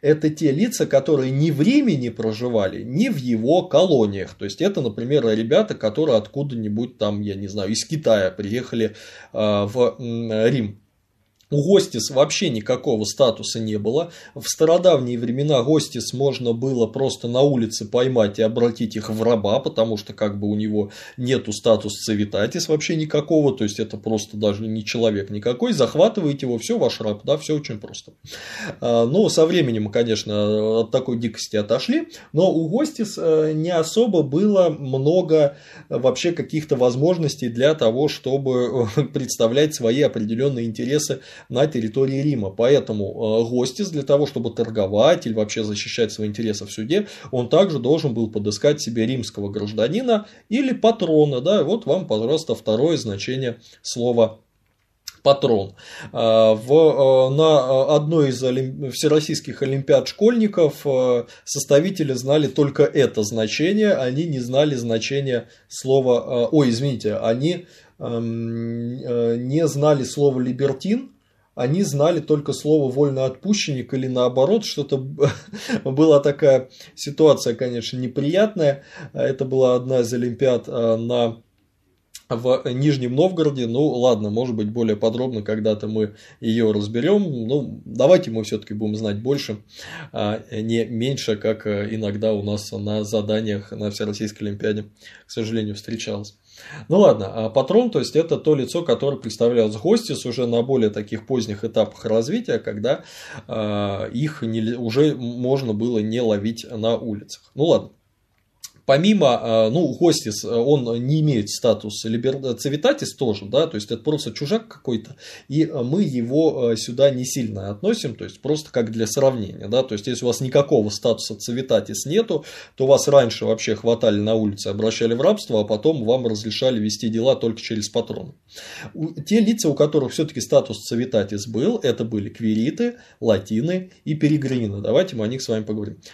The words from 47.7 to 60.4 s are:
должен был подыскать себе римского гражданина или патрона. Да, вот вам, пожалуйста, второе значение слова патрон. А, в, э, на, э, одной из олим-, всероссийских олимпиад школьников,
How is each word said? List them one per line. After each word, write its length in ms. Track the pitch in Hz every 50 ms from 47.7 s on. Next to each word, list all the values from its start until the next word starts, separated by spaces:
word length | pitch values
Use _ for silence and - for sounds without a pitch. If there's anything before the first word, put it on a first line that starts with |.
| 156 135
должен 360 | 120 123 151 165 - 143 117
был 160 | 117 113 107
подыскать 500 | 107 107 101 104 104 - - 147 151 151
себе 260 | - 113 117 117 110
римского 420 | 113 131 127 110 - - - 101 98
гражданина 800 | 101 107 101 104 107 107 107 123 165 220 262 247 226 208 214 - - - _ _
или 240 | 214 254 285 262
патрона. 680 | 247 - - 220 226 - 185 165 160 151 151 147 139 123
Да, 240 | 131 165 208 208 147
вот 220 | 143 196 147 -
вам, 200 | 135 147 185 175
пожалуйста, 480 | - 110 107 113 120 151 156 - - 117
второе 420 | - - - 110 113 139 165 170
значение 600 | 131 113 113 98 98 - - 127 131 131 120 110 - _ - - _
слова 560 | _ - - 123 117 123 120 117 113 107 - _ _ _ _ _ _ _ _ _ _ _ _ _ _ - - _
патрон. 520 | _ 139 139 139 - 131 117 101 95 98 - - - - - - - 107
А, 420 | - 117 117 113 110 113 113 110 110
в, 180 | 107 107 123
э, 640 | 143 160 165 156 143 127 139 135 131 131 131 131 139
на, 260 | 147 160 160 156 143
э, 360 | 123 127 135 131 135 139 151
одной 340 | 147 151 151 170 160 147 139
из 120 | 120 113
олим-, 480 | 127 127 123 131 131 131 135 143 143 131
всероссийских 720 | 117 - - 151 151 156 156 - 156 - - - 127 -
олимпиад 460 | 143 135 135 139 139 - 151 135 131 -
школьников, 760 | - - 202 226 247 233